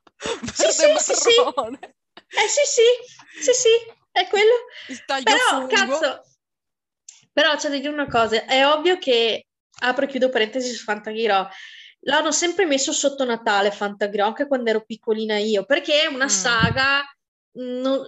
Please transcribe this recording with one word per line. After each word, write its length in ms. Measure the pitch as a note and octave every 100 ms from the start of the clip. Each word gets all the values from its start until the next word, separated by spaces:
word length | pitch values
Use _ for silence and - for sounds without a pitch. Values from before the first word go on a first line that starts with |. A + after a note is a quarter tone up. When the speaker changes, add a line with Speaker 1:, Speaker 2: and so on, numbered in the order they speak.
| _ - - G4 -
Speaker 1:
Sì, 120 | -
Speaker 2:
verde 360 | D#4+ - D4+ -
Speaker 1:
sì, 140 | -
sì, 0 |
sì. 280 | G4 A#4+ A#4
Speaker 2:
marrone. 340 | B4 - A3 C#4 - _ _ - -
Speaker 1:
Eh, 220 | - G#4+
sì, 140 | - C#5
sì, 760 | A#4+ A#4 B4 - - - -
sì, 100 | B4+
sì, 160 | A#4+ A4+ A#4 A4+ - _
è 160 | - F4+
quello. 220 | G4+ G#4+ A#4+ - - -
Speaker 2:
Il 180 | B3+ -
taglio 200 | C4+ -
Speaker 1:
Però, 120 | D#4
Speaker 2:
a 300 | A#4+ C4+ C4
fungo. 0 | - B3+ D4
Speaker 1:
cazzo, 240 | D4 - _ _ _ _ _ _ _ _ _ - _
però 240 | - D#4 D4
c'è 140 | D4+
da 80 | C#4
dire 120 | C#4+
una 180 | D4 C#4
cosa, 380 | A#3 A3 A3 -
è 200 | C4 C#4
ovvio 320 | D4+ F4 F#4
che, 480 | C4+ A#3 A3+ - - _ _ -
apro 240 | B3 B3+ C#4
e 20 |
chiudo 220 | B3 B3+
parentesi 440 | B3 A3 C4 B3
su 100 | A#3 -
Fantaghirò, 640 | G#3 A3 A3 A3 G3 F#3 - - - - _ -
l'hanno 260 | D4 D#4
sempre 340 | D4 F4 F4 F4
messo 260 | C4+ D#4
sotto 320 | C#4+ C#4 C#4 B3+
Natale 440 | A#3 A3+ G3+ G3+
Fantaghirò, 540 | G3+ G3+ G3+ G3+ G3+ G#3
anche 220 | A3 C#4
quando 240 | B3+ A3+
ero 120 | G#3+ -
piccolina 520 | A3 - A3 G#3+ G#3
io, 280 | A3 G3+ F#3+
perché 360 | D4 D4 D4
è 40 | D#4+
una 180 | C4 C#4
Speaker 2:
Mm. 40 |
Speaker 1:
saga, 720 | - B3 A3+ A3+ B3+ C4+ C#4 C#4+ - _ _ _
non, 480 | A#3+ B3+ B3 C4 C4+